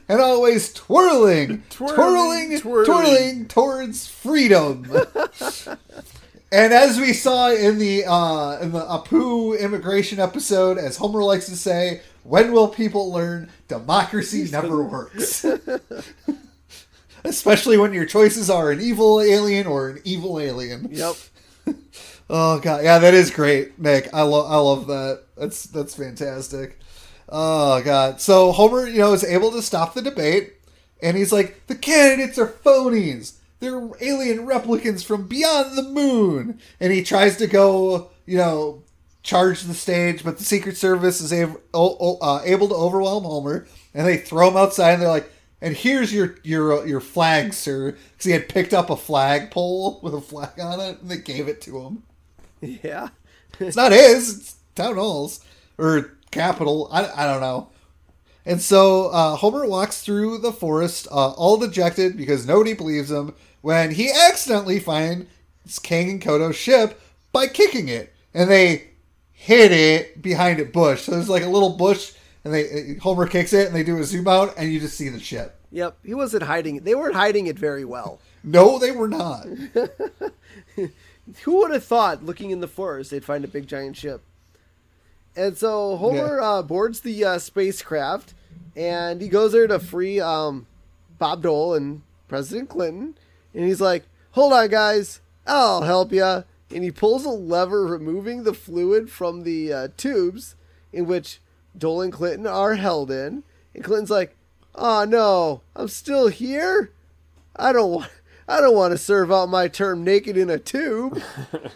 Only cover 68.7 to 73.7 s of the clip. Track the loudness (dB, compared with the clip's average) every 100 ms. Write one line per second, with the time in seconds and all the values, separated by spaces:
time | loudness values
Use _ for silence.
68.7 | 2 -6 _ _ _ _ _ 4 8 8
69.7 | 8 4 2 -2 -10 -6 0 0 0 -2
70.7 | 0 2 0 -4 -4 -2 -2 0 2 2
71.7 | 2 0 0 -4 -18 _ _ -6 -4 -4
72.7 | -8 -10 -6 -2 0 0 0 2 2 2